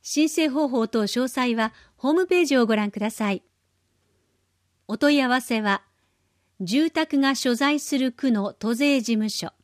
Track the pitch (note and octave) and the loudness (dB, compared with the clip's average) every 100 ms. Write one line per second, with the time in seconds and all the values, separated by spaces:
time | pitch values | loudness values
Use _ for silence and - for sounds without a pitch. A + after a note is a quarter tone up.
0 | - C#4+ D#4 - D#4 C4 D4 B3 A3 A#3 | -4 0 0 0 0 0 0 0 -2 -2
1 | G3+ A#3+ B3+ - B3 A3+ A3 - _ _ | -2 -2 -4 -2 -2 0 -2 -6 _ _
2 | C4 E4 F4+ F4+ D4+ C4+ A3+ G#3+ G#3 G3+ | 0 0 2 2 4 2 2 2 -2 -4
3 | G#3 - G#3 G3 _ _ _ _ _ _ | -6 -2 -4 -4 _ _ _ _ _ _
4 | _ _ _ _ _ _ _ _ - A3 | _ _ _ _ _ _ _ _ -10 0
5 | D4 C#4+ B3+ B3+ - A3+ G#3 G3 _ _ | 4 4 2 0 0 -2 0 -2 _ _
6 | _ _ _ _ _ _ F3+ B3+ D#4+ D#4+ | _ _ _ _ _ _ -2 0 0 0
7 | D#4 C#4 C4+ C4 B3+ A#3 C#4+ D4 - C#4 | 0 2 2 0 0 0 0 0 -2 -2
8 | C4 - C4+ G#3+ G3 - G#3+ A#3 C#4+ C#4 | -2 -2 0 0 -2 -4 -4 0 2 2
9 | A3+ A3 G#3+ - - _ | 0 -2 -2 -6 -10 _